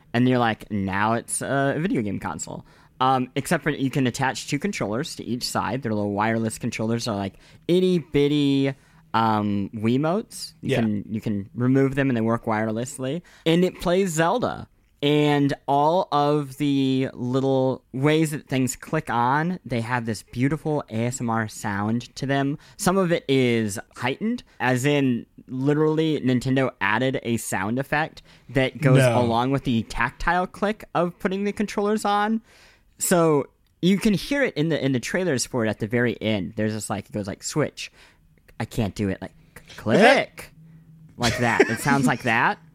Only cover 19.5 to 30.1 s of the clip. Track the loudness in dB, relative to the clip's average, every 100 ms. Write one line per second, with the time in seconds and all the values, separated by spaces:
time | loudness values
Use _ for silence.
19.5 | -4 -4 -4 -2 -4 -4 -6 -8 -2 -2
20.5 | -2 -4 -6 -4 -4 -4 -4 -2 -2 -4
21.5 | -6 -6 -4 -2 -2 -4 -8 -4 -2 -2
22.5 | -4 -10 -4 0 2 2 0 0 2 4
23.5 | 2 0 -4 -12 -6 -6 -4 -4 -6 -10
24.5 | -4 0 2 2 2 2 0 -6 -18 -10
25.5 | -2 0 2 2 2 0 0 0 0 2
26.5 | 0 0 0 0 2 0 -2 -2 -4 -2
27.5 | -4 -2 -4 -2 -2 -4 -8 -20 -20 -4
28.5 | 0 0 0 4 6 6 4 2 2 2
29.5 | 0 0 0 0 -2 -2